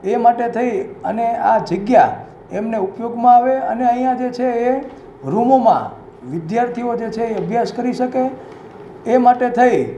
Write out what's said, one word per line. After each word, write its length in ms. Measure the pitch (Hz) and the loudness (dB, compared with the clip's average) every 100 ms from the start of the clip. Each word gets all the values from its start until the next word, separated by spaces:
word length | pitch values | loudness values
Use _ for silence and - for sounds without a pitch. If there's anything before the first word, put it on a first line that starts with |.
એ 120 | 190 233 | -2 2
માટે 320 | 233 240 233 | 2 2 -2
થઈ 320 | 233 247 196 202 - | -2 -2 -2 -6 -8
અને 320 | - 220 233 233 | -6 -4 -2 0
આ 220 | 208 220 | 2 0
જગ્યા 580 | 170 196 208 233 120 - - - - | 0 -4 4 4 4 0 -14 -20 -12
એમને 260 | 196 226 226 | -8 -6 -4
ઉપયોગમાં 580 | 190 - 233 240 247 247 | -4 -6 -8 0 6 6
આવે 200 | 254 262 | 4 -2
અને 320 | - 226 247 | -2 -2 0
અહીંયા 260 | 240 254 | 0 0
જે 160 | 254 254 | -2 -4
છે 140 | 247 | -2
એ 360 | 254 233 240 269 285 - - - | -2 0 0 -2 -4 -16 -20 -12
રૂમોમાં 760 | 131 190 240 262 226 - - - - - 123 | -4 0 4 4 4 2 -2 -14 -20 -18 -10
વિદ્યાર્થીઓ 680 | 160 160 226 240 240 240 214 | -8 -4 -2 -2 -4 -6 -4
જે 140 | 226 | -6
છે 140 | 220 | -4
એ 200 | 226 208 | -4 -4
અભ્યાસ 280 | 170 233 233 | -2 -2 -2
કરી 200 | 254 247 | -2 -4
શકે, 380 | 254 254 254 254 - - - - - - - - | -2 -2 -2 -4 -6 -18 -20 -20 -20 -20 -12 0
એ 120 | 254 | 4
માટે 320 | 247 247 247 | 4 4 0
થઈ 340 | 240 247 196 - | 4 4 4 -2